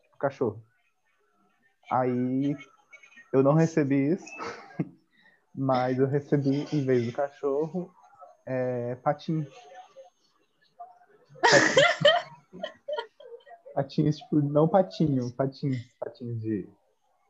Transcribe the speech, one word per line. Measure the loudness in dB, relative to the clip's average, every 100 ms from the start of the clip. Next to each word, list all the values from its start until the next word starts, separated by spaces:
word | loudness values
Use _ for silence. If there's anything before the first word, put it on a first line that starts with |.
tipo, | _ -6
cachorro. | -6 -2 -4 -4 -12 _ _ _ _ _ _ _ _ _ _ _ -6
Aí, | -2 -2 -2 -2 -2 -2 -4 -10 _ _ -20 -20 -20 -2
eu | 2
não | 4
recebi | 4 4 2 2 2 2
isso, | -2
<laughs> | -6 -14 -12 -14 -12 -10 -10 -12 _ _ _ _ _
mas | -6 -2 0 0 0
eu | 0
recebi, | 0 0 0 2 -2 -2
em | -2
vez | 2 0 0
do |
cachorro, | -4 -6 -4 -4 -2 -4 -6 -10 _ -20 _ -20 -18 -8
é, | -6 -4 -4 -6 -4
patinho. | -4 -4 -4 -4 -6 -12 -20 -20 -20 -20 -20 _ _ _ _ _ _ -20 -20 -20 _ _ _ 0
Patinho. | 4 6 6 4 4 4 4 4 0 -14 _ -14 -14 -14 -10 -10 -10 _ -20 -20 -20 -20 -10
Patinhos, | -6 -4 0 0 -2
tipo, | -2 0
não | 2 2 4
patinho, | 4 2 0 0 0 -2
patins, | -4 -4 -4 -4 -6 -8 _
patins | -12 -10 -10 -8
de, | -4 -4 -6 _ _ _ _ _ _